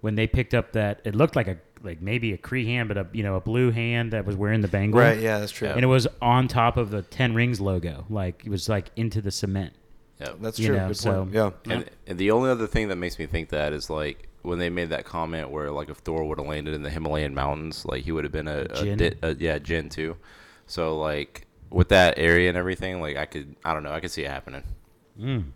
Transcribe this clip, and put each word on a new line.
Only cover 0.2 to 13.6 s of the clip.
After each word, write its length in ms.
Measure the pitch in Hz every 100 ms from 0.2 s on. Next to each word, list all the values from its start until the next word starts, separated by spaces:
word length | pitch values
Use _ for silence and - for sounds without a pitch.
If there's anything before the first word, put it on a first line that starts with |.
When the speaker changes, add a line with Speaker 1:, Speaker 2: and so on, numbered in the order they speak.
| 113
Speaker 1:
picked 280 | 147 123
up 180 | 120 113
that, 300 | 113 104 104
it 100 | -
looked 220 | 104 151 -
like 100 | 107
a, 120 | 85 - -
like, 180 | 95 82
maybe 320 | 92 117 117
a 60 | 92
Kree 260 | - 127
hand, 240 | 113 123 113
but 80 | 101
a, 100 | 92
you 100 | -
know, 140 | 101 95
a 40 |
blue 300 | 104 117 127
hand 440 | 117 117 120 117
that 100 | 110
was 100 | 98
wearing 280 | 101 104 110
the 60 | 101
bangle. 300 | 98 101 110
Speaker 2:
Right, 200 | 120 110
yeah, 180 | 113 107
that's 120 | 104
true. 160 | - -
Speaker 1:
And 140 | -
it 40 | 127
was 180 | 131 120 -
on 260 | 120 123 127
top 300 | - 117 117
of 120 | 113
the 120 | 104
Ten 320 | 95 - 127
Rings 260 | 113 120 117
logo. 460 | 98 92 85 73 80
Like, 340 | 107 92 87 -
it 20 |
was, 180 | 98 -
like, 240 | 104 92 -
into 240 | 113 107
the 100 | 101
cement. 440 | - 101 98 92 - _ - _ _
Speaker 3:
Yep. 180 | 73 82
Speaker 2:
That's 180 | 110 110
Speaker 1:
You 100 | 113
Speaker 2:
true. 80 | 131
Speaker 1:
know, 80 | 92
Speaker 2:
Good 80 | 101
Speaker 1:
so 280 | 110 95 95
Speaker 2:
point. 80 |
Yeah. 160 | 104 107 95 -
Speaker 3:
And, 220 | 92 - - -
and 120 | 90
the 120 | 98
only 180 | 113 131
other 180 | 123 110
thing 220 | 113 107
that 80 | 92
makes 220 | 90 -
me 80 | 78
think 240 | 82 80
that 240 | 76